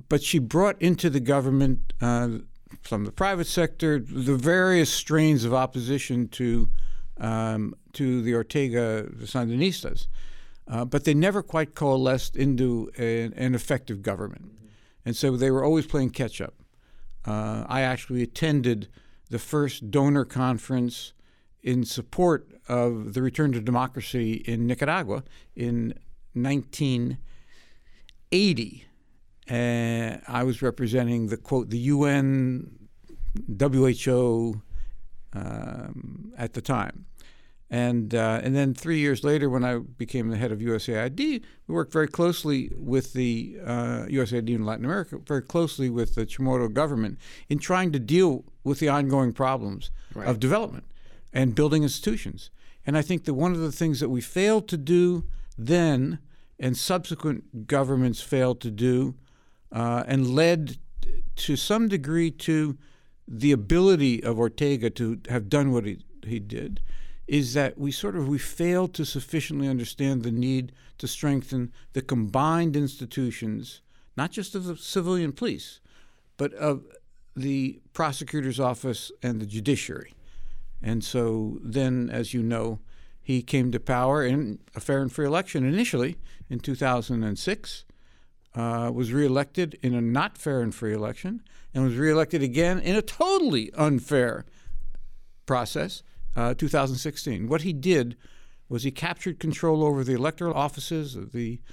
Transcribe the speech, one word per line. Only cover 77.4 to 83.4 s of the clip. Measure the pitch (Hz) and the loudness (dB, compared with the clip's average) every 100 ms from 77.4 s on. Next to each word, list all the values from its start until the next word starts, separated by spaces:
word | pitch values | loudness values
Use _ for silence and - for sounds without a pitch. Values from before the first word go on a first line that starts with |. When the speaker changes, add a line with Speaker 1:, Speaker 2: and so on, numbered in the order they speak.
| 135 135 131 - - | -4 -2 -2 -6 -10
Speaker 1:
prosecutor's | - 160 135 135 151 131 123 | -4 -4 -4 -6 -4 -2 -2
office | 131 120 131 110 - - | -2 -2 -4 -6 -8 -8
and | 123 113 | -4 -4
the | 104 | -4
judiciary. | 110 107 139 - 76 - - - - - - - - | -4 0 0 -2 -10 -14 -20 -14 -8 -6 -6 -6 -6
And | 110 113 | -2 -2
so | - 127 117 110 107 - | -2 0 0 0 -2 -6
then, | 120 123 131 127 120 | -4 0 2 2 0
as | 120 113 | -4 -4
you | 123 | -2
know, | 113 117 113 110 - - - - | 0 0 -2 -6 -10 -16 -18 -12
he | - 131 | -2 -2